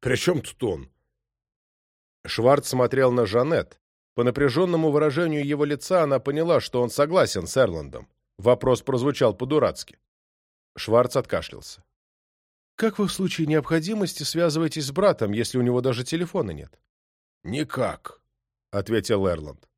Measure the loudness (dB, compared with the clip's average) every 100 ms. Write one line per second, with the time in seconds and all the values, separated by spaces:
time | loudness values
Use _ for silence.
0 | 0 0 0 0 -2 -6 -6 -6 -10 _
1 | _ _ _ _ _ _ _ _ _ _
2 | _ _ -8 2 4 4 2 0 2 4
3 | 2 4 2 2 2 0 -2 _ _ _
4 | _ -2 -2 2 0 2 0 2 2 2
5 | 2 0 -2 -2 -2 0 0 -2 0 2
6 | 2 0 0 -2 2 0 0 -2 -2 0
7 | 2 2 2 0 -4 2 2 0 -10 -14
8 | -18 _ _ _ 2 4 4 0 0 -2
9 | 0 2 0 0 -2 2 0 -2 -14 _
10 | _ _ _ _ _ _ _ -14 0 2
11 | 2 0 -2 -6 -6 -16 -20 -20 _ _
12 | _ _ _ _ _ _ _ -2 -2 0
13 | -4 -2 -4 -2 0 0 2 -2 -2 -4
14 | -4 -4 -6 0 0 0 -2 -4 -6 2
15 | 2 2 0 -2 -2 0 2 2 0 -2
16 | -4 -4 -4 -4 -4 -8 -14 _ _ _
17 | _ _ _ _ -8 -6 -6 -2 -4 -4
18 | -14 -20 _ _ _ _ _ -6 -2 -2
19 | 0 0 0 -2 -6 -16 _